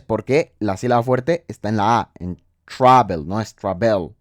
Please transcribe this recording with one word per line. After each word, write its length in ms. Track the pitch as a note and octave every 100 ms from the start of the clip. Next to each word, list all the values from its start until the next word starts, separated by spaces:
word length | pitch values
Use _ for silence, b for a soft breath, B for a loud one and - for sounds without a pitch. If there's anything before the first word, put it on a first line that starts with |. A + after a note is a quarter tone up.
porque 540 | _ G#2+ - C#3 E3+ _
la 180 | G#2 F#2+
sílaba 260 | B2 A#2+
fuerte 420 | A#2+ B2+ B2+ E3+ _
está 220 | - G#2
en 80 | A2
la 220 | G2+ A#2
A, 120 | -
en 260 | _ F2+ F2 _ _
travel, 640 | _ - B2+ C3 A2 F2 D2+
no 120 | G2+
es 160 | G#2+
travel. 540 | - G2+ F2+ A2+ G#2 E2 -